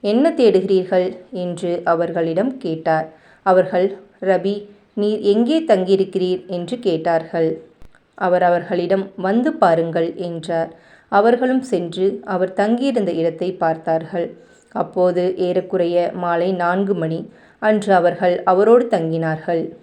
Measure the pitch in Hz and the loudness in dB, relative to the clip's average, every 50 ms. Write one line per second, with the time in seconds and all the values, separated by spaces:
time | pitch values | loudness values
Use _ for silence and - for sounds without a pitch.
0 | - 208 214 233 285 339 330 - 254 214 190 185 185 190 196 190 180 - 196 185 | 0 0 2 4 4 2 2 4 4 6 6 4 2 4 2 2 2 2 0 0
1 | 185 185 185 - - - - 185 180 180 175 175 - 175 170 175 175 170 170 165 | 0 0 -4 -10 -16 -14 -8 -6 -6 -6 -6 -6 -4 -4 -4 -2 0 0 0 0
2 | 170 165 160 170 165 165 165 175 208 269 262 - - 175 160 160 160 165 160 160 | 0 -2 -2 -2 -2 -2 0 0 -2 -2 -4 -6 -6 -6 -6 -4 -2 0 0 0
3 | 160 160 - _ _ _ _ _ _ 196 185 185 180 185 - 180 185 196 196 - | -2 -6 -12 _ _ _ _ _ _ 2 4 4 4 2 0 0 0 0 -2 -6
4 | - _ _ _ - 190 190 175 175 196 202 208 202 - - _ _ _ _ - | -16 _ _ _ -2 0 0 0 0 -2 -4 -4 -8 -16 -20 _ _ _ _ -2
5 | 202 208 214 - - 202 202 214 240 240 311 320 320 320 220 190 185 180 196 190 | -2 -2 -2 0 2 2 2 2 2 2 2 0 2 2 2 2 4 2 2 2
6 | 190 190 - 190 180 180 185 180 - - 185 175 175 170 247 240 - 208 170 160 | 0 -2 -2 -4 -2 -2 -2 -4 -4 -8 -8 -8 -6 -6 -8 -4 -2 -2 -2 0
7 | 160 170 170 165 160 - - 170 165 160 160 - - - _ _ - - - - | 0 0 0 0 -2 -4 -4 -2 -2 -2 -2 -4 -10 -20 _ _ -20 -20 -20 -20
8 | _ _ _ - - 185 175 180 180 175 175 175 - - 190 175 175 175 185 190 | _ _ _ -4 -2 0 2 2 4 4 2 2 0 -2 -4 -4 0 0 0 0
9 | 190 196 - - 175 185 202 233 247 311 320 - - 185 165 165 165 165 160 170 | -2 -4 -10 -6 -2 0 0 2 2 0 0 2 4 4 4 2 0 -2 0 -2
10 | 165 170 - - 190 175 170 165 160 - 170 165 165 - - - _ _ - _ | -2 -2 -4 -6 -8 -8 -8 -8 -6 -4 -2 -2 -2 -4 -8 -20 _ _ -20 _
11 | _ _ - 196 208 226 240 240 262 254 262 262 254 - 226 175 175 170 165 190 | _ _ 2 4 4 4 4 2 2 0 0 0 -2 -2 -2 -2 -2 -4 -4 -2
12 | 185 196 - - - - 190 180 185 185 185 - 196 214 233 240 269 277 254 240 | -2 -2 -2 -4 -8 -6 -2 -2 -2 -2 -2 -2 0 0 0 0 0 0 0 0
13 | 202 175 170 165 165 165 165 165 185 180 180 180 175 165 160 160 160 - 160 160 | 0 0 -2 0 -2 -2 -2 -2 -6 -6 -4 -2 0 -2 -2 -2 -2 -2 -2 -2
14 | 165 156 - 180 170 - - - - _ _ _ _ _ _ 208 180 160 - 190 | -2 -4 -6 -6 -6 -6 -8 -16 -20 _ _ _ _ _ _ -6 -6 -4 0 0
15 | 180 180 175 175 180 185 180 - 185 180 180 185 180 180 - 185 175 170 175 175 | 2 2 2 0 -2 -2 -2 -2 -2 0 0 -2 -2 -2 -2 -2 0 0 0 0
16 | 175 - - 180 175 175 170 170 170 185 190 180 175 170 175 190 202 196 202 175 | 0 0 -4 -4 -4 -2 -2 0 0 -2 -2 0 0 0 0 0 0 -2 -2 -2
17 | 160 160 160 165 165 - - - - _ _ _ - 214 214 214 208 208 196 185 | -2 -4 -4 -6 -8 -12 -16 -20 -20 _ _ _ 0 0 0 0 2 2 2 4
18 | 170 175 170 170 196 180 180 180 - - 185 185 202 214 233 247 247 233 - 185 | 4 2 0 2 0 0 0 2 2 2 4 4 6 6 6 6 6 2 0 -2
19 | 165 160 160 165 165 160 160 156 160 - 175 165 160 160 - - | 0 -2 -2 -2 -2 -2 -4 -4 -4 -4 -4 -4 -4 -6 -10 -16